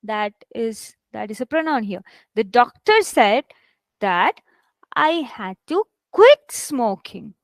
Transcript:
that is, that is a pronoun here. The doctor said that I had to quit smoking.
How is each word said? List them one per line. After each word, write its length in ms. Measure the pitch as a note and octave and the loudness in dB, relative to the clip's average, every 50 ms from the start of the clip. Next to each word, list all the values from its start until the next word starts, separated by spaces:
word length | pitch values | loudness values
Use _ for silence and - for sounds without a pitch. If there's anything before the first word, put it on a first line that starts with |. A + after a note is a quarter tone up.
that 300 | - G#3+ G#3+ G#3+ G#3+ G#3 G#3 _ - _ - | -8 -6 -6 -4 -4 -6 _ _ -20 _ -8
is, 400 | - A3+ A3+ A3 - - - _ _ _ _ | -6 -6 -6 -6 -10 -16 -20 _ _ _ _
that 180 | - G#3+ A3 G3+ | -12 -12 -10 -10
is 100 | G#3+ - | -8 -10
a 60 | B3+ | -10
pronoun 360 | - - D#4+ D#4+ D#4+ D4+ B3+ G#3+ | -4 -2 -2 -2 0 -2 -2 -4
here. 180 | G3+ G3 - - _ _ - _ _ _ | -4 -8 -10 -12 _ _ -20 _ _ _
The 100 | G#3 A3 | -4 -4
doctor 580 | F#3+ - A#3+ A#3+ A#3+ _ _ _ - G#4+ A4 | 0 2 2 2 2 _ _ _ 2 4 4
said 420 | F#4+ - - E4 A#3 G3+ G#3 C4 D4 _ - _ _ _ _ _ _ _ _ _ | 2 2 0 0 2 2 2 0 -2 _ -20 _ _ _ _ _ _ _ _ _
that 400 | - G3 F3+ F3 F#3+ C#4+ - - _ _ _ _ _ _ _ _ _ _ - | -4 -2 0 0 0 0 -2 -4 _ _ _ _ _ _ _ _ _ _ -4
I 140 | - D4 D#4 E4 E4+ | -2 0 0 0 -2
had 340 | D4 A#3+ - - G#3+ F#3 F#3 _ _ - | -6 -8 -10 -12 -12 -12 -12 _ _ -6
to 160 | D#4 F#4+ A4 _ _ _ _ _ | -4 -4 -4 _ _ _ _ _
quit 280 | - - G#4 B4+ D5 - _ _ | 4 6 8 8 8 6 _ _
smoking. 840 | - - - - D4 C4 A#3+ G#3+ G3 F3+ _ - - F#3+ - A3 - _ | -12 -12 -10 -8 -4 -2 -2 -2 -4 -6 _ -18 -18 -18 -18 -18 -20 _